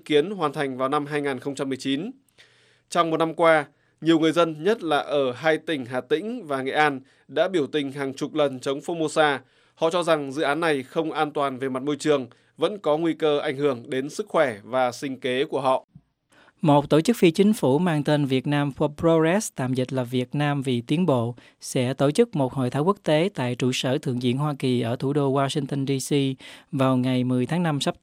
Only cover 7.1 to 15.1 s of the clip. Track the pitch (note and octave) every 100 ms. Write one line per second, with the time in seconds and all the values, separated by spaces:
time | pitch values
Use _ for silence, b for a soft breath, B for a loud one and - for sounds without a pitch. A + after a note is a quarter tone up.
7.1 | b - C#3 F3+ F3+ C3+ D#3 C#3 C3+ C#3
8.1 | C3+ D3 D#3 C#3+ C3 C#3 C#3 D3 E3+ D#3
9.1 | D#3+ D3+ C3 b b b _ E3 F3+ E3+
10.1 | D#3+ C#3 C3 C#3+ C#3+ E3+ C#3+ B2+ E3+ D#3
11.1 | C#3+ D3+ D3 C#3 C3 C3+ B2+ C#3 C#3+ D#3
12.1 | D3 B2 b b - E3 G3+ D#3 D3+ E3+
13.1 | D#3+ D#3 D3 D3+ C3+ C#3+ A#2+ A#2+ C3 C#3
14.1 | - G#3+ E3+ C#3+ G#2 G#2+ B2+ B2+ A#2+ D3